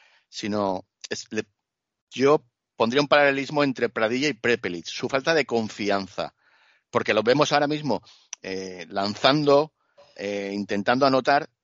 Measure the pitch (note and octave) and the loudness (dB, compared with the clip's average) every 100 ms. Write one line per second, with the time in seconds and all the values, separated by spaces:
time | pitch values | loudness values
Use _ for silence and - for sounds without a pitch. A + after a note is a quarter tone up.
0 | _ _ _ - G#2+ G#2+ G2 F#2 - _ | _ _ _ -10 -4 -2 -2 -4 -8 _
1 | - A2+ - G#2+ - _ _ _ _ _ | -12 -12 -8 -8 -8 _ _ _ _ _
2 | _ B2 C3 D3+ _ _ _ - A2+ C3 | _ 0 2 2 _ _ _ -2 0 2
3 | D3 D3 C#3+ C3+ C3 D3+ C#3 B2+ A#2 - | 4 4 4 0 -4 0 0 0 -4 0
4 | A2 B2 D3 A#2 A#2+ A#2 G2 F2 - - | 0 0 -2 -2 0 0 -2 -8 -10 -8
5 | B2 C3 C#3 D#3+ B2+ A#2 A2 - G2+ G2 | -4 -2 0 0 2 -2 -2 -4 -2 -2
6 | F#2+ - D#2+ _ _ _ _ _ _ A#2+ | -4 -8 -10 _ _ _ _ _ _ -4
7 | - G#2+ A3 C#3 C#3+ D3 D3 D3+ D3 G2 | 0 0 4 4 4 2 0 -2 -2 -4
8 | - - - - F#2 F#2+ F#2+ F2+ E2+ G2 | -6 -20 -20 -14 -10 -8 -8 -12 -8 -4
9 | G2+ G#2 C3+ D3 C#3+ C#3+ D#3 _ _ _ | -4 0 2 4 4 4 2 _ _ _
10 | - - G2+ G2+ G2 G2+ G2+ G2+ G2+ B2+ | -20 -10 -8 -6 -6 -6 -4 -4 0 2
11 | C#3 C3 B2+ C#3+ D#3+ _ | 4 2 2 0 -2 _